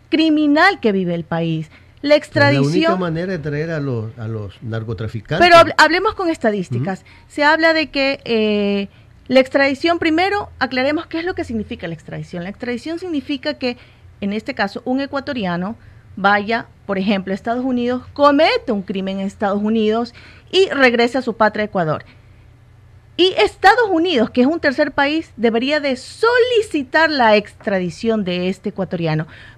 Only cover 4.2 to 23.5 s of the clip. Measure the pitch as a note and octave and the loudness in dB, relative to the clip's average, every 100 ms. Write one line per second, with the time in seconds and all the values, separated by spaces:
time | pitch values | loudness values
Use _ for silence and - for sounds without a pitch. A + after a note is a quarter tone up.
4.2 | A2 A2 G2+ - A#2 A2 A2 A2 A2 A2+ | -8 -8 -10 -12 -8 -8 -6 -8 -8 -10
5.2 | - D#3 F4 E4+ D#4+ - D#4 F4 G#4 G4 | -6 2 6 8 6 4 2 2 -2 -2
6.2 | F4 D#4+ A#3 G#3 F3 A#2+ D#3+ F#3 - - | -4 -2 -2 -2 -4 -6 -6 -8 -12 -20
7.2 | - - C#4+ D#4+ E4 D#4+ D4 C#4+ C4+ C#4 | -14 -2 2 4 2 2 -2 -2 -2 -2
8.2 | - A3+ G#3+ G#3 G3+ G3+ G3 - - - | -2 0 2 0 0 -2 -4 -12 -20 -20
9.2 | - B3+ C4 D4 C#4 C4+ E4 E4+ E4 D#4 | 0 2 2 2 0 0 0 0 0 2
10.2 | F#4+ G4+ - - C4 B3+ C4+ D#4 D#4+ E4 | 0 -2 -6 -6 -4 -2 -2 -2 -4 -6
11.2 | F4 F#4 D#4+ A3+ G3+ - F3 D#3+ - D#3+ | -6 -6 -6 -8 -8 -10 -10 -12 -12 -12
12.2 | D#3 F3 F3 G#3 A#3+ A#3+ D4+ E4+ F4+ D4+ | -10 -10 -10 -10 -8 -8 -8 -10 -6 -8
13.2 | C4 C#4+ D4+ D4 B3+ A#3+ - - - - | -6 -6 -6 -6 -6 -8 -14 -20 -20 -10
14.2 | G3+ G#3+ A3 B3+ G3 - - B3+ C#4 C#4 | -6 -6 -6 -4 -6 -6 -4 -4 -4 -6
15.2 | C4+ B3+ F#3 F3 F#3 A#3 - - - - | -6 -6 -4 -4 -6 -10 -18 -20 -20 -2
16.2 | F#3+ G#3 G#3 A3+ - - - G3 G3 G3 | 2 2 0 -4 -6 -14 -6 -4 0 -2
17.2 | F#3+ F#3+ A#3 B3 C4 B3 A#3+ B3+ - - | -2 -6 -4 -4 -2 -2 -2 -4 -8 0
18.2 | C#4+ C#4+ E4+ B4 - G#3 F#3 F#3+ F#3+ G3 | 4 4 4 2 -2 -4 -4 -6 -6 -6
19.2 | G3 - G#3 G#3 G#3+ A3+ G#3+ A3+ A#3+ - | -6 -4 -2 0 0 0 2 0 -4 -8
20.2 | - - - F4+ F#4+ C#4 B3+ A#3 A#3+ C4+ | -20 -20 -4 0 2 4 2 4 0 0
21.2 | B3+ G#3 G#3+ G#3 G#3+ F#3+ D#3 C#3+ - - | -4 0 0 0 -4 -2 -2 -4 -8 -20
22.2 | - - - - - - - - - - | -20 -20 -20 -20 -20 -20 -20 -20 -12 0
23.2 | F#4 - G4+ | 2 4 0